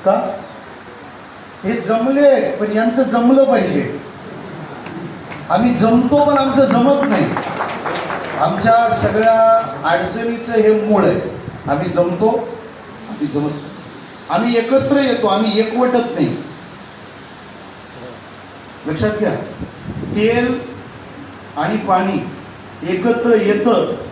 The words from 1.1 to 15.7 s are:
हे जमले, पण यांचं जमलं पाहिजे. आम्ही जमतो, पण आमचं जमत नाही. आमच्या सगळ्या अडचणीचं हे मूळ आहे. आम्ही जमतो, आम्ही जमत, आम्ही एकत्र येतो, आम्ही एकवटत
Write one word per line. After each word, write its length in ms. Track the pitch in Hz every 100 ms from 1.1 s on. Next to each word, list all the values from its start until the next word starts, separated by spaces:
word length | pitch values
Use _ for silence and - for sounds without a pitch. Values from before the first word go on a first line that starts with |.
| - - - - -
हे 80 | 185
जमले, 760 | 233 196 226 254 277 285 262 -
पण 220 | - 208
यांचं 300 | 214 240 247
जमलं 420 | 254 240 240 269
पाहिजे. 560 | 262 226 185 143 127 - - - - - - - - - - - - - - - -
आम्ही 240 | 185 240
जमतो, 500 | - 226 240 - 294
पण 140 | 294 277
आमचं 260 | 269 269
जमत 440 | 262 240 262 277 277
नाही. 160 | 196 - - - - - - - - - - - -
आमच्या 500 | 160 196 226 226 226
सगळ्या 760 | 233 208 214 220 226 226 226 - -
अडचणीचं 680 | 156 175 185 226 233 233 -
हे 320 | 220 214 214
मूळ 200 | 208 202
आहे. 360 | 175 - - - - - 139
आम्ही 200 | 143 185
जमतो, 580 | 175 175 175 220 247 - - - - - - -
आम्ही 180 | - 147
जमत, 240 | 143 147 147 - - - - - - -
आम्ही 260 | 175 240 233
एकत्र 400 | 233 269 269 277
येतो, 300 | 269 233 214
आम्ही 340 | 196 220 208
एकवटत 500 | 220